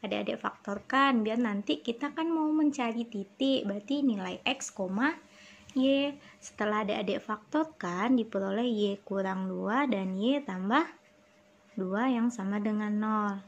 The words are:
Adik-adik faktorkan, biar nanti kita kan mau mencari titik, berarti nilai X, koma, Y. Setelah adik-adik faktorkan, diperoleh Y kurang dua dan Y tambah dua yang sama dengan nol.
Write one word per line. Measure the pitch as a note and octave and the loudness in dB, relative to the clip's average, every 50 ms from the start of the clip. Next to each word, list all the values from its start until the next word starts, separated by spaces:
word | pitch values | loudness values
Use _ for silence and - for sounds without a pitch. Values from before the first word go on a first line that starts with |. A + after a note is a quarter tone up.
| - | -4
Adik-adik | G3+ G#3 G#3 G3+ G3 - - - | -4 -4 -2 -2 -4 -4 -2 -4
faktorkan, | - - - - - G3+ G3+ - - B3+ C4 C4+ C#4 C4 A#3 G#3+ | -6 -6 -6 -8 -6 -6 -6 -6 -2 2 4 4 4 4 4 2
biar | G#3+ A3 A#3 | 2 0 0
nanti | B3 A3 G3+ G3+ G#3 - D#4 - | 0 0 0 -2 0 -2 -2 -2
kita | - - A#3 - C#4+ C#4+ | -2 -6 -6 -4 -4 -6
kan | D4 - E4 E4+ | -4 -2 -2 0
mau | E4 D#4+ D#4 D4+ | 0 2 2 2
mencari | D#4 D#4 D4+ D4 C#4 - B3 A#3 A3+ A#3 A#3 A#3 | 2 4 4 2 2 2 -2 -2 -2 -4 -6 -4
titik, | - G3+ G3 - - _ C4 C4+ C4+ B3+ - | -6 -8 -8 -8 -4 _ 2 2 2 2 2
berarti | G3+ G3 G#3 G#3 - C#4 D4 C#4+ | -2 -4 -6 -2 -2 0 2 2
nilai | C4 A3 G3+ F#3 F#3 F3+ F3+ - | 2 2 2 -2 -6 -6 -4 -2
X, | - C4+ - - - - | -2 -2 -2 -6 -12 -6
koma, | - G3 F#3 F#3+ G3+ B3+ D4 E4+ - - - - - - - - - - - - | -4 -4 -2 0 0 0 0 0 -2 -10 -20 -20 -20 -20 -20 -20 -20 -20 -6 0
Y. | C4 C4 C4+ C#4 C#4 C#4 C#4+ C#4+ C#4+ - - - - | 2 4 4 4 4 2 0 -4 -8 -16 -20 -20 -20
Setelah | - - - - G#3+ G#3 G#3+ G#3+ G#3+ | -20 -20 -6 -2 -2 0 0 0 0
adik-adik | G3 G#3 A3 G#3 F#3+ G3+ - - | 0 -2 -2 0 -2 -2 -4 -2
faktorkan, | - G#3+ G#3+ - _ - D4+ D#4+ D#4 - _ - F3+ F3 F3+ G3+ B3 C4 | -6 -8 -8 -8 _ 0 0 0 0 -4 _ -6 -6 -2 -2 2 4 4
diperoleh | B3 A3 A3+ - G3 G3 G3 G3 G#3+ A#3+ B3 | 4 4 2 0 -2 0 0 0 0 0 0
Y | A#3 G#3 G#3 G3+ G3 G3+ | 2 2 2 0 0 -2
kurang | - - G3 G3 F#3+ F#3+ F#3+ F#3 F#3+ F#3+ | -6 -4 -2 -2 0 0 -2 -2 -2 -2
dua | F#3 F3+ F#3 F#3+ G#3+ C4 C#4+ C4+ | -2 -2 -2 0 2 2 2 2
dan | G#3+ G3 F#3+ F#3+ F#3 F#3+ | 0 0 0 -2 -2 0
Y | G#3 A#3+ C#4 C#4+ C#4+ | 2 2 2 0 0
tambah | - F#3+ F#3 F#3 G3 A#3 C#4+ E4+ - - - _ _ _ - _ _ _ - _ _ _ _ _ _ - - | -4 -6 -4 0 2 2 2 2 0 -6 -18 _ _ _ -20 _ _ _ -20 _ _ _ _ _ _ -6 -4
dua | F#3+ F#3 F#3+ G#3 A#3+ C4+ B3+ | -2 -2 0 0 2 2 2
yang | A#3 A3+ A#3+ | 2 2 0
sama | A#3+ - F#3+ G3 G3+ G#3 | 0 -2 -4 -2 -2 -2
dengan | G3+ A3 G#3+ G#3 G#3+ G#3 G#3 | 0 0 0 0 0 0 0
nol. | G#3 G#3+ G#3+ G#3+ G#3+ G#3 G#3 G3 G3 F#3+ | 0 0 0 0 0 0 0 -2 -4 -10